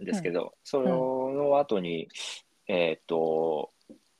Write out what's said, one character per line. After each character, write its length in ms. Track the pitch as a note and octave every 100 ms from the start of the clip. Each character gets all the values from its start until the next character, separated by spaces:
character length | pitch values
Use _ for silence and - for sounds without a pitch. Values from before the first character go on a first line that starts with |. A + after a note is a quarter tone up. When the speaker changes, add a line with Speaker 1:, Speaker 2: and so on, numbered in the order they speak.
Speaker 1:
ん 20 |
で 120 | F#2+
す 80 | G#2+
け 80 | F#2
ど、 80 | E2+
Speaker 2:
は 40 | -
い。 0 |
う 20 |
ん。 40 | -
Speaker 1:
そ 160 | - C#3
の 800 | B2+ C3 C3 C3 C3 C#3 C#3+ C#3+
後 200 | C#3+ G2+
に、 260 | F2 E2 - - - - _ _ -
Speaker 2:
う 40 |
ん。 40 |
Speaker 1:
え 240 | F2+ E2 D#2+
ー 20 | -
と、 640 | E2 D#2+ D#2+ D#2+ D2+ - _ - - _